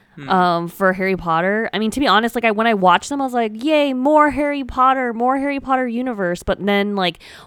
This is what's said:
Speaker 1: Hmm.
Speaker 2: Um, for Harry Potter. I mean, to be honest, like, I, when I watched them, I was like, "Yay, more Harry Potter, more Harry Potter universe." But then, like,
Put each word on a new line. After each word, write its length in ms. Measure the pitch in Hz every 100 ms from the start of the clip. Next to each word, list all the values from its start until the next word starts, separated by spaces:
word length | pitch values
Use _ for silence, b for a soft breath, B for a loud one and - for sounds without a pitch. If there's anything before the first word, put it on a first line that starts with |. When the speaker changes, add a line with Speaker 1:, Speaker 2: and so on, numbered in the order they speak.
| _ -
Speaker 1:
Hmm. 140 | 139
Speaker 2:
Um, 380 | 185 180 170 170
for 240 | - 190
Harry 240 | 185 190 180
Potter. 520 | 170 160 185 214 226
I 60 | 196
mean, 120 | 220
to 80 | 254
be 80 | 269
honest, 280 | 202 233 240
like, 100 | 226
I, 60 |
when 160 | 208 226
I 60 |
watched 360 | 208 185 175 -
them, 100 | 277
I 40 | 269
was 80 |
like, 180 | 240 226 220
"Yay, 300 | 285 302 285
more 360 | 254 269 302 294
Harry 320 | 254 294 285
Potter, 480 | 254 262 262 262 247
more 240 | 226 247 269
Harry 220 | 277 277
Potter 260 | 247 262 247
universe." 520 | 233 262 208 175 175
But 240 | - - 202
then, 300 | 202 202 202
like, 240 | 180 - B B